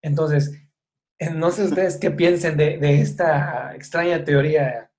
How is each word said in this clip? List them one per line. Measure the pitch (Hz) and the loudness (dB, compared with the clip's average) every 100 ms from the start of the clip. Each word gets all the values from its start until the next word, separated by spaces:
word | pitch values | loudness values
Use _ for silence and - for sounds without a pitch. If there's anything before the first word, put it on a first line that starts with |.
Entonces, | 156 147 156 147 - - _ _ _ _ _ _ | -2 -2 2 0 0 -6 _ _ _ _ _ _
eh, | 156 | -6
no | 160 165 | -2 -2
sé | 175 | 0
ustedes | 190 165 185 - | 0 0 0 -2
qué | 170 | -4
piensen | 147 170 175 170 151 | 2 2 2 0 0
de, | 151 147 | 0 2
de | 147 143 | 2 4
esta | - - 170 147 143 127 135 | 2 0 0 2 -2 -6 -10
extraña | - - 165 175 165 | -14 -8 -2 0 -2
teoría | - 143 151 151 131 117 - | 2 2 4 2 0 -4 -14